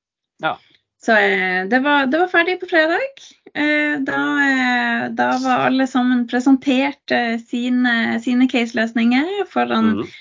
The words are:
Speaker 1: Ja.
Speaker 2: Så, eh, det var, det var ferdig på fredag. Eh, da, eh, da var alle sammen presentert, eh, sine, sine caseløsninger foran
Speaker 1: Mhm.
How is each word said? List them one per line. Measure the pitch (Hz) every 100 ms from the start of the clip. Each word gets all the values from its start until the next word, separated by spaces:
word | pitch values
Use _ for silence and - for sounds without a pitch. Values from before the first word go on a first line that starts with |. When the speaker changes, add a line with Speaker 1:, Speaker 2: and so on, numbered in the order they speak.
| _ _ _ _
Speaker 1:
Ja. | 156 - _ _ _ _
Speaker 2:
Så, | - 214
eh, | 202 196 185 185 190
det | 254
var, | 277 294 269
det | 311
var | 359
ferdig | 359 339 359
på | 359
fredag. | 339 320 359 539 - - _ -
Eh, | - 294 302 302 294
da, | 269 277 285 294
eh, | 277 262 254 247 240 233 247
da | 233 247 254
var | 262 254 254
alle | 262 262
sammen | 254 247 247 233
presentert, | 247 262 262 277 254 277 - -
eh, | 247 233 233
sine, | 233 240 247 247 247 233 226 226
sine | 233 247 254
caseløsninger | 240 233 226 226 233 226 247 320 403 370
foran | - 240 226 220 196
Speaker 1:
Mhm. | - -